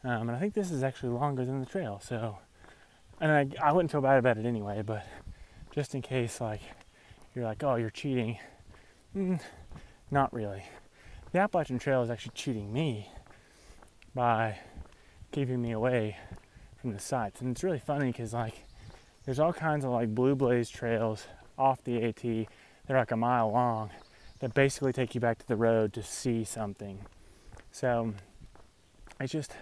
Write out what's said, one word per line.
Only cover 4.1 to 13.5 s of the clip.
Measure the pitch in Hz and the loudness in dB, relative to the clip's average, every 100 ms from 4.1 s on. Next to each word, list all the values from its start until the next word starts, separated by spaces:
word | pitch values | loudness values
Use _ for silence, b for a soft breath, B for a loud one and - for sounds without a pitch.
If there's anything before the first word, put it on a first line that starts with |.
| 135 | 6
about | 123 110 | 6 2
it | 117 | 0
anyway, | 117 104 104 104 | -2 -2 -4 -4
but | 107 - B B B B B B | -6 -8 B B B B B B
just | - 143 135 | -6 -4 -6
in | |
case, | 120 131 120 - | -2 -2 -2 -2
like, | 113 107 - B B B B B B | -6 -6 -10 B B B B B B
you're | 127 | -4
like, | 117 104 | -4 0
"Oh, | 147 | 0
you're | 120 113 | 2 0
cheating." | - 147 127 113 113 B B B B B B B 196 | -4 -2 0 0 -4 B B B B B B B -4
Mm, | 185 180 B B B B B B B | 0 -2 B B B B B B B
not | 143 135 | 2 2
really. | 120 104 98 - B B B B B B | 0 -6 -6 -12 B B B B B B
The | 175 | 2
Appalachian | 202 180 147 123 | 2 2 0 -2
Trail | - 131 | 2 2
is | 117 | 2
actually | 117 123 - | -4 -8 -8
cheating | 143 110 101 | -4 -4 -2
me | 117 156 110 98 B B B B | 0 0 -2 -8 B B B B